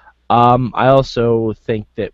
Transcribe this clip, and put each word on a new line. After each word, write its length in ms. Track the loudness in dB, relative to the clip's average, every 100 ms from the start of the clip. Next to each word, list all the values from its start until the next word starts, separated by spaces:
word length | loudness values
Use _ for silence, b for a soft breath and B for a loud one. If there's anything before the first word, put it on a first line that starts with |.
| b _ -2
Um, 440 | 2 4 2 0
I 140 | -2 2
also 640 | 2 0 -2 -2 0 -2
think 320 | -6 -6 -8 -8
that 180 | -10 -10